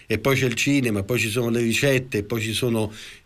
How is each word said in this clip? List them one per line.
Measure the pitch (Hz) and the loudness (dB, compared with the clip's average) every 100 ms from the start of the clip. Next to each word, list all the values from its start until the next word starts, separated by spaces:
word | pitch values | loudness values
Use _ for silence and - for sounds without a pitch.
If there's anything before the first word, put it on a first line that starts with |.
| - | -4
E | 110 | 0
poi | 139 135 | 2 2
c'è | 131 | 2
il | |
cinema, | 110 143 143 120 101 | 0 2 2 2 0
poi | 98 123 | 0 -2
ci | 110 | 0
sono | 117 117 | -2 0
le | 120 | 0
ricette, | 117 113 139 131 135 104 | 0 2 2 2 0 -4
poi | 101 117 | -2 -2
ci | 113 | -2
sono | 107 123 113 107 - - - | -2 0 0 -2 -6 -18 -20